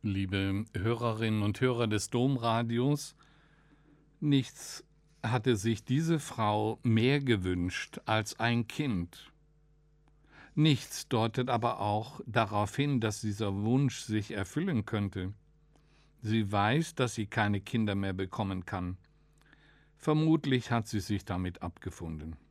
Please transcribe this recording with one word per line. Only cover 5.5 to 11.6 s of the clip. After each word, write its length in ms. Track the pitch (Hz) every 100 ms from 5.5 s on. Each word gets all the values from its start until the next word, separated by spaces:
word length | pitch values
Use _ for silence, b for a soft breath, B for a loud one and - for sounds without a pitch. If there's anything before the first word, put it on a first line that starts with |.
| 110
sich 280 | 110 107
diese 360 | - 131 165 160
Frau 580 | - - 107 107 107 113
mehr 360 | 120 110 120 143
gewünscht 800 | 139 107 92 90 87 - - - -
als 340 | 110 104 -
ein 280 | 117 120 110
Kind. 640 | - 147 98 85 - - _ _ _ _ _ _ _ _ _ B B B
Nichts 540 | - 156 135 - - -
deutet 420 | 117 113 127 127
aber 300 | 120